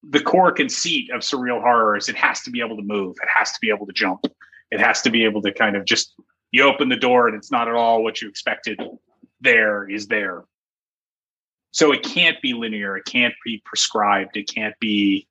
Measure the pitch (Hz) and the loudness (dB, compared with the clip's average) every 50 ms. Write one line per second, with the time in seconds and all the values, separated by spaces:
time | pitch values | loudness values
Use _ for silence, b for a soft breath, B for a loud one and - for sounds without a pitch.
0 | - - - 151 - - - 185 185 175 - - 151 127 - - - 170 165 139 | -16 0 -2 -2 0 2 2 4 4 4 2 0 -2 -2 -2 -6 -4 -4 -4 -4
1 | 123 123 123 117 - - - 131 123 123 120 113 107 123 120 117 113 107 104 101 | -4 -4 -8 -6 -4 -4 -4 -4 -2 -2 -4 0 2 2 4 4 4 2 2 0
2 | - - 117 - - - - - - 127 120 123 117 110 113 107 101 101 107 101 | -2 -6 -4 -2 -2 -2 -2 -4 -8 -8 -6 -6 -4 -4 -6 -8 -6 -4 -2 -2
3 | 98 90 90 - - - - 117 107 - - - - 110 107 101 104 98 95 - | -2 -4 -6 -8 -4 0 0 0 0 0 -4 -4 -2 -2 -2 -2 -2 -8 -4 -2
4 | 110 95 87 - - - _ b b b b b b b 110 101 107 117 110 - | -2 -2 -2 -4 -6 -8 _ b b b b b b b -2 0 2 2 2 2
5 | - 127 113 117 113 110 104 107 101 101 98 - 113 107 101 101 98 - 117 110 | 0 0 2 4 2 2 0 0 -2 -2 0 0 0 0 0 -2 0 0 0 0
6 | - - _ _ - _ _ _ _ _ - 123 135 139 135 - 147 127 127 113 | 0 -6 _ _ -20 _ _ _ _ _ 2 4 4 4 4 2 0 0 0 2
7 | 127 123 123 123 120 117 107 104 - - 135 120 117 117 117 117 117 117 117 113 | 2 4 4 4 4 4 0 -2 -8 -4 -2 -2 0 0 0 2 4 4 4 4
8 | 110 110 107 - 113 104 101 - - - 110 - - 113 104 - - - - - | 2 0 -2 -6 -12 -12 -12 -6 -4 -4 -4 -4 -6 -8 -8 -8 -10 -12 -12 -20
9 | _ _ _ _ - _ _ _ - 127 120 113 110 107 104 101 101 98 98 104 | _ _ _ _ -20 _ _ _ 2 4 4 4 4 2 0 -2 -6 -8 -8 -10
10 | 104 101 117 107 101 95 90 85 87 _ _ _ _ _ _ _ _ _ _ _ | -6 -4 -4 -4 -2 -4 -8 -10 -14 _ _ _ _ _ _ _ _ _ _ _
11 | _ _ _ _ _ _ _ _ _ _ _ _ _ _ - - 165 151 139 131 | _ _ _ _ _ _ _ _ _ _ _ _ _ _ 0 4 4 4 4 2
12 | - - - 180 175 165 - - - 131 123 117 117 113 107 107 101 98 98 95 | -2 -4 -2 2 2 2 2 0 -4 -4 -4 -4 -4 -6 -6 -6 -6 -6 -6 -8
13 | - - - 123 123 120 - - - 120 113 104 _ - - - - - - 110 | -8 -4 0 0 0 0 -2 -6 -10 -10 -10 -10 _ -8 -4 -2 -2 -2 0 0
14 | 104 104 101 98 95 92 - 104 101 - - 117 107 107 104 _ - 107 104 104 | 2 2 2 2 0 -4 -8 -10 -8 -8 -8 -6 -6 -6 -6 _ -4 0 0 2
15 | 101 101 98 98 - _ | 2 2 2 0 -2 _